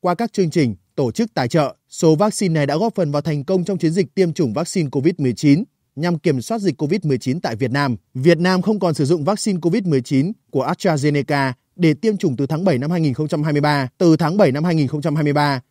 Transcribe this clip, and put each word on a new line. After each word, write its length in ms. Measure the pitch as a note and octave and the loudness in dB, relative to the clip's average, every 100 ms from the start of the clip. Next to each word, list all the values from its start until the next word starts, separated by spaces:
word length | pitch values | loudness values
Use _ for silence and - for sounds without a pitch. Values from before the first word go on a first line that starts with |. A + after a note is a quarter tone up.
qua 140 | F3+ | -2
các 180 | F3 A#3 | -2 -4
chương 180 | - F3+ | -2 0
trình, 260 | E3+ C3+ G2+ _ | 2 0 -2 _
tổ 180 | - C3 | -4 -4
chức 220 | - A3+ | -2 -4
tài 140 | - B2 | -2 -2
trợ. 260 | E3 C#3 - _ | 0 0 -4 _
Số 260 | - E3 | 0 2
vaccine 400 | D#3 G#3 - G3 | 4 2 0 -2
này 120 | D#3+ C#3 | 0 0
đã 100 | D3 | 0
góp 180 | A3+ | -2
phần 180 | - E3 | -2 -2
vào 100 | C#3+ | -2
thành 220 | D3 D3 | -2 -4
công 200 | C3+ F#3+ | -2 -2
trong 140 | E3+ F#3+ | -2 -2
chiến 140 | E3 | -2
dịch 220 | E3 E3 | 0 -2
tiêm 180 | - F3+ | 0 0
chủng 200 | D#3 D3 | 0 -2
vaccine 360 | G#2+ E3+ - D3+ | -2 -4 -2 -2
covid 240 | C#3+ C#3 F#3+ | 0 0 0
mười 140 | C3+ | -2
chín 320 | A2 D3+ C#3+ A#3 _ _ - | 2 4 4 2 _ _ -6
nhằm 220 | E3+ E3+ | -2 -2
kiểm 220 | F3 C3+ | 0 -2
soát 180 | A#2 A3+ | -2 -2
dịch 180 | G3 C3+ | -2 -2
covid 240 | D3 G3+ | -2 -2
mười 140 | D#3 B2+ | 0 -2
chín 220 | B2 C#3+ | -2 -4
tại 160 | E3+ A2+ | -4 -4
Việt 140 | B2+ | -2
Nam. 260 | C3+ C#3+ A2+ _ | 0 -2 -2 _
Việt 240 | C3 C#3 E3 | 0 2 4
Nam 240 | F3+ F#3 | 2 0
không 160 | F#3 G#3+ | 0 0
còn 160 | F3 | -2
sử 100 | D#3+ | 0
dụng 200 | C#3 E3+ | 0 0
vaccine 340 | D3 G#3 - F#3 | 0 -2 -2 -2
covid 240 | E3+ G3 | 0 -2
mười 160 | F#3 C#3+ | 0 -2
chín 320 | A#2 C3+ D#3 A3+ _ | 0 0 0 -4 _
của 160 | D3 B2+ | -4 -2
AstraZeneca 840 | F3 G3 D#3 D3 C#3+ C3+ C#3+ C3+ B2 _ - | -2 0 0 0 0 -2 -2 -2 -4 _ 0
để 180 | F3 | 0
tiêm 220 | D3 A3 G#3 | 2 0 0
chủng 200 | F3+ B2 | -2 -2
từ 100 | C#3 | -2
tháng 180 | D#3 | 0
bảy 140 | F#3+ C3+ | 0 0
năm 120 | C#3+ | 0
hai 100 | F3 | 0
nghìn 140 | D#3 | 0
không 140 | B2 D3+ | 0 -2
trăm 140 | D#3 | -2
hai 100 | D3+ | 0
mươi 80 | D3 | 0
ba. 280 | D3 C#3+ B2+ _ | 2 0 -2 _
Từ 180 | F3 D#3 | 4 4
tháng 200 | D#3+ F#3+ | 2 2
bảy 160 | F3+ | 2
năm 120 | C3 | 2
hai 100 | E3+ | 0
nghìn 140 | D#3+ C#3 | 0 0
không 140 | D3+ | -2
trăm 120 | D3+ | -4
hai 100 | D3+ | -2
mươi 80 | D3 | 0
ba 280 | C#3+ D3 C3+ - | 0 0 -2 -6